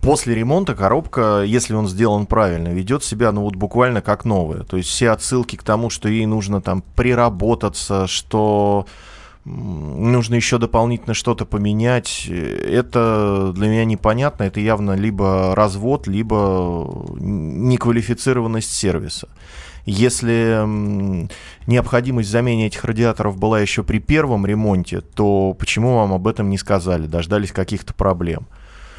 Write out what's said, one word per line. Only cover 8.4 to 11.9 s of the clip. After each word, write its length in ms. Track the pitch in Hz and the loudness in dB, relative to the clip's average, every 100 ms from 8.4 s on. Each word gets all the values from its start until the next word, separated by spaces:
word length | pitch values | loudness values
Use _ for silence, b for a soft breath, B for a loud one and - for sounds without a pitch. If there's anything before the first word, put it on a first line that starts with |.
| 107 104 101 101 98 B B B B B - | 2 2 2 0 -2 B B B B B -14
м, 640 | - 117 82 76 69 113 | -10 -8 -8 -8 -2 2
нужно 220 | 123 110 117 | 2 2 0
ещё 220 | 113 120 | 2 0
дополнительно 560 | 113 117 117 120 - | 2 2 2 0 -4
что-то 300 | 110 - 117 107 | -4 -2 -2 -2
поменять, 800 | 107 104 107 117 | -2 0 2 2